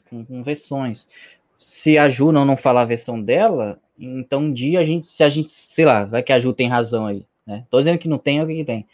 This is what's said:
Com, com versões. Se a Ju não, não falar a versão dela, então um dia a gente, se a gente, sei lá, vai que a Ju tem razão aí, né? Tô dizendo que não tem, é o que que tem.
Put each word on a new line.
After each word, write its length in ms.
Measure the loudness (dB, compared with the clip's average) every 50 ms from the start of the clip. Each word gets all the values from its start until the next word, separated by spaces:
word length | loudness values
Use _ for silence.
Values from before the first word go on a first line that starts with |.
| _ -18
Com, 160 | -16 -16 -16
com 180 | -14 -14 -12 -8
versões. 640 | -8 -8 -8 -8 -10 -8 -6 -6 -6 -8 -10 _ _ _ -20 -20 -20 _ _ _ _ _ _
Se 380 | -20 -20 -14 -4 2 4 4
a 120 | 6 6 4
Ju 240 | 4 2 2 2 4
não, 120 | 4 4
não 120 | 2 2
falar 260 | 2 2 2 4 4 2
a 20 |
versão 380 | 2 -2 -6 -6 -8 -10 -6 -2
dela, 560 | 0 0 2 2 2 0 0 -4 -6 -8 -12 _ _ _
então 440 | -18 -16 -14 -12 -12 -8 -6 -4 -2
um 120 | -2 -2 -4
dia 280 | -4 -4 -2 0 0
a 40 | 0
gente, 240 | 0 0 -4 -4 -6
se 140 | -2 2 2
a 60 | 2
gente, 240 | 2 0 -6 -6 -10
sei 320 | -20 -20 -10 -2 2 4
lá, 200 | 4 4 2 0
vai 160 | -2 -4 -4
que 120 | 0 2 2
a 80 | 2
Ju 120 | 2 0 -2
tem 160 | -2 -2 -2
razão 380 | 0 -2 -2 -2 -2 -4 -4
aí, 180 | -4 -6 -8 -12 _ _ _ _
né? 180 | -14 -14 -14 -8 0
Tô 80 | 0 2
dizendo 200 | 2 2 0 -2
que 100 | -2 -4
não 100 | -4 -4
tem, 220 | -2 -2 -2 -2
é 20 | -2
o 40 | -4
que 80 | -6
que 80 | -8 -6
tem. 200 | -6 -8 -8 -10 _